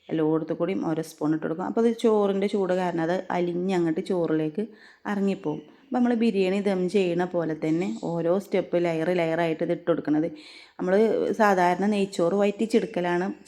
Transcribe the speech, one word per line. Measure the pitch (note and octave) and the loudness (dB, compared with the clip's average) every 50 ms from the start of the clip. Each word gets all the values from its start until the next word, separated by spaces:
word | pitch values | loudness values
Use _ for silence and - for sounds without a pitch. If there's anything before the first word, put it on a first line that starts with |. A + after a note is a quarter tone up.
| _ - | _ -6
എല്ലായിടത്തു | D#3+ D#3+ D#3 D#3 D#3+ D#3+ D#3+ - E3 E3 | -2 0 0 2 0 0 -2 -4 -4 -4
കൂടിയും | E3+ F3 G3 - - E3+ | -2 -2 -2 -2 -2 -4
ഓരോ | D#3 D#3+ D#3+ D#3+ | -4 -4 -6 -8
സ്പൂൺ | - - D3+ D3+ D#3+ D#3 | -8 -4 -2 -2 0 0
ഇട്ട് | E3+ | -2
കൊടുക്കും. | D#3+ D#3+ F3 F#3 G3+ | -4 -6 -4 -6 -4
അപ്പോൾ | G#3 A#3 A#3 | 0 2 2
അത് | A#3 A3+ A3+ - | 2 2 2 2
ചോറിൻ്റെ | A3+ A3 G#3 G3+ G3 G3 G3 G3 G#3 A3 | 2 4 4 2 2 0 0 -2 0 0
ചൂട് | G3+ F#3+ F3+ F3+ F#3 | 0 0 0 0 0
കാരണം | F#3 F3 E3+ E3 D#3+ D#3+ | 0 -2 -2 -2 0 0
അത് | F3+ F#3 - - - F3+ | -2 -2 -2 -4 -2 -2
അലിഞ്ഞ് | F3+ F3 E3+ F3+ F3+ F#3+ F#3+ F3 | -2 -2 -2 -2 -2 0 0 0
അങ്ങോട്ട് | E3+ E3 D#3+ F3+ F#3+ - | 0 0 0 -2 -2 -2
ചോറിലേക്ക് | G3 F3 E3 D#3 D#3+ D#3 D#3 D#3 D3+ - G#3+ A#3 - - - - - _ - G#3 G#3 | -2 -2 0 0 0 0 -2 -2 -4 -6 -6 -8 -8 -18 -20 -20 -20 _ -8 -6 -2
ഇറങ്ങിപ്പോവും. | G3+ G3 G3 F#3 F#3+ - D3+ D3+ D#3 - - - - _ - | 0 0 0 0 -2 -4 -6 -6 -6 -8 -16 -20 -20 _ -4
അപ്പോൾ | A#3+ B3 | 0 0
നമ്മൾ | A#3+ A#3+ A#3+ A3 | 2 2 2 2
ബിരിയാണി | A#3 A#3 F#3+ G3 F#3 F#3 F#3+ G3+ F#3+ | 2 2 2 2 2 2 0 0 0
ദം | G#3 F#3+ F3+ F3+ F3+ F#3+ | 0 0 0 0 0 2
ചെയ്യണ | G3+ F#3+ F3 E3+ F3 F3+ F3+ F3+ | 2 2 2 2 0 -2 -2 -2
പോലെ | F3 E3 D#3+ D#3 D#3 D#3+ | -2 -2 -2 -4 -2 -2
തന്നെ | D#3 D#3 E3+ F#3 G#3+ A3+ - - E3 | 0 0 0 0 -2 -4 -6 -6 -4
ഓരോ | E3+ E3+ E3 E3+ F3+ G3+ G3 | -4 -2 0 2 0 0 0
സ്റ്റെപ്പ് | - - F#3 F3 - - F3 E3+ | -2 -2 -2 -2 0 0 0 0
ലെയർ | E3+ E3 D#3+ D#3+ F3 F3+ F3+ | 0 0 0 0 0 0 0
ലെയറായിട്ട് | E3 E3 D#3+ E3 E3+ E3 D#3+ - E3+ | 0 0 0 0 0 0 0 -2 -2
ഇത് | E3+ E3+ | -2 -2
ഇട്ട് | E3 - - | -2 0 -2
കൊടുക്കണത്. | E3 - - D3 D3+ D3+ D#3 - - - - - - - - - _ - | -2 0 0 0 0 0 0 -2 -4 -10 -18 -20 -20 -20 -20 -20 _ -6
നമ്മൾ | F3+ F3+ F#3 G#3 A3+ A3 - E2+ D#2+ - G3+ A3+ | -2 2 4 4 4 4 2 0 0 0 2 4
സാധാരണ | A3 G#3 G3 F3+ F3 F3+ F3+ F3 F#3+ G#3+ G#3+ | 4 4 6 4 4 4 2 2 2 0 2
നെയ്ച്ചോറ് | G3+ G3 G3 - - E3+ E3+ F#3+ G3+ | 2 0 -2 0 0 0 2 2 2
വറ്റിച്ചെടുക്കലാണ്, | G3+ G#3 G3+ - A3+ G#3+ - A3 F#3+ F3 - F3 F3 F3 F3 F3 F#3 G3+ G3+ - - | 2 2 0 0 -2 2 2 2 2 0 -2 -2 -2 0 0 0 -2 -2 -6 -8 -4